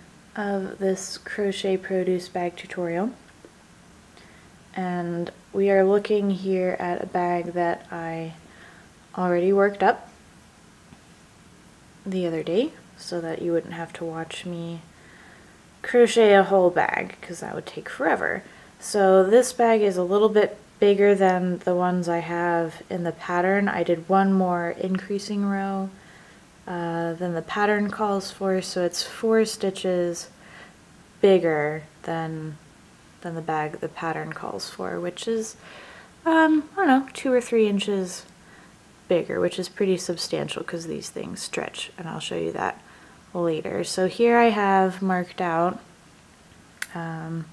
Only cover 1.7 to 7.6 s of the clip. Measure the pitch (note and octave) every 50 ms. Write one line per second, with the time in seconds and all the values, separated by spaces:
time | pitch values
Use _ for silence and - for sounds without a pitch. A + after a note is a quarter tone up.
1.7 | F#3+ F#3+ F#3+ - F#3+ F#3 F3+ F#3 F#3 F3+ F3+ - - F#3 F3 F3 E3+ - - -
2.7 | - F#3 F3 E3+ E3+ F3 G3+ B3+ B3+ - - - - - - - - - - -
3.7 | - - - - - - - - - - - - - - - - - - - -
4.7 | - F#3+ F#3 F3+ F3+ F3 E3+ E3+ F3 E3+ F3 - - - - - - G3 G3 G3
5.7 | G3 G3 F#3+ F#3+ G3+ G#3 G3+ - G#3+ G#3 G3+ G3 G3 F3+ F#3+ F#3+ F#3+ F#3 F#3 F#3
6.7 | - - - F3 F3 - - F#3+ - F3+ F3 F3 F3 F3 E3+ F3 E3+ F3